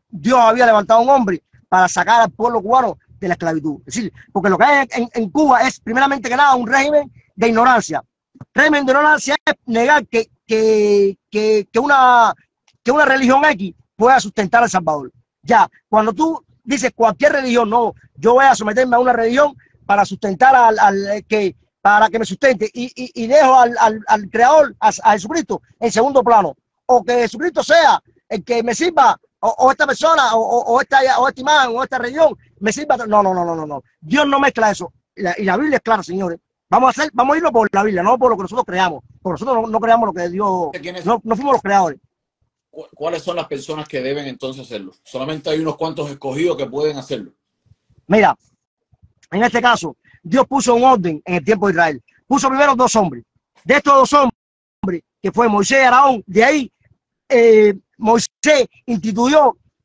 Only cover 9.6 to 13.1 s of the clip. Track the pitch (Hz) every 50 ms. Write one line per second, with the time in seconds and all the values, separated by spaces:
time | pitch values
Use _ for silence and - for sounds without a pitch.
9.6 | _ 254 220 233 240 269 302 294 220 - - 226 220 _ _ _ _ - 226 220
10.6 | 220 220 220 214 208 208 202 202 196 196 190 _ _ _ - 208 214 220 220 208
11.6 | 196 _ - 226 269 285 285 269 254 254 247 240 226 202 - _ _ _ _ _
12.6 | _ _ _ _ - 233 277 302 294 269